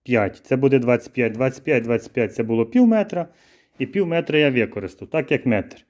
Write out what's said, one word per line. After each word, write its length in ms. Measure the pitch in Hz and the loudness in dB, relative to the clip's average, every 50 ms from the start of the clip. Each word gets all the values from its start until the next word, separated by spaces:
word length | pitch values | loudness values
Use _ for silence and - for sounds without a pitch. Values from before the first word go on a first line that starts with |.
| _ | _
п'ять. 380 | 127 120 110 101 95 - - _ | 0 0 2 2 0 -4 -8 _
Це 100 | - 135 | -4 -2
буде 240 | 131 135 135 135 127 | 2 2 4 4 4
двадцять 340 | 120 120 123 117 - - - | 2 2 0 0 0 -4 -4
п'ять, 200 | 123 120 110 107 | -2 -2 -2 -2
двадцять 300 | 113 131 131 131 - - | -2 -2 -4 -4 -4 -2
п'ять, 200 | 156 143 120 113 | 0 0 0 0
двадцять 300 | 117 117 113 - - - | 0 -2 -2 -4 -4 -4
п'ять 220 | 123 113 101 - | -2 -2 -2 -2
це 80 | - 113 | -4 -4
було 220 | 113 113 113 113 | -2 0 -2 0
пів 220 | 113 - 247 247 226 | 0 2 2 4 4
метра. 400 | 220 214 202 214 - 175 165 - _ _ _ _ _ _ _ _ _ - | 4 2 0 -2 -4 -8 -8 -8 _ _ _ _ _ _ _ _ _ -8
І 60 | 135 | -8
пів 220 | - - 202 190 170 | -6 -2 -2 -2 0
метра 320 | 165 170 160 - 151 151 | -2 -2 -2 0 2 2
я 100 | 151 143 | 2 4
використав, 600 | 127 123 110 - - 104 95 90 - - 101 - | 4 2 0 0 -2 -8 -10 -10 -10 -14 -12 -6
так 220 | - 160 139 - | -4 -4 -2 -2
як 140 | 147 127 - | -2 -2 0
метр. 320 | 127 110 98 87 - - - _ _ | 0 0 0 -2 -6 -12 -20 _ _